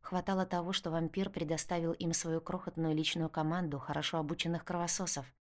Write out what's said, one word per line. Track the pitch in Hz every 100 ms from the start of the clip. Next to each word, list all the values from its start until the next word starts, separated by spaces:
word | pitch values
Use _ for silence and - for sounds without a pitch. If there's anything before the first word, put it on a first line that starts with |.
Хватало | - 180 - 190 185
того, | 175 170
что | 190 180
вампир | 165 165 - 190
предоставил | 196 156 160 - 175 165
им | 165 165
свою | 165 170 165
крохотную | 165 180 180 165 160 156
личную | 156 165 160
команду | 156 156 175 170 143
хорошо | - 147 151 165
обученных | 151 170 170 170
кровососов, | - 175 170 - 180 - 127 _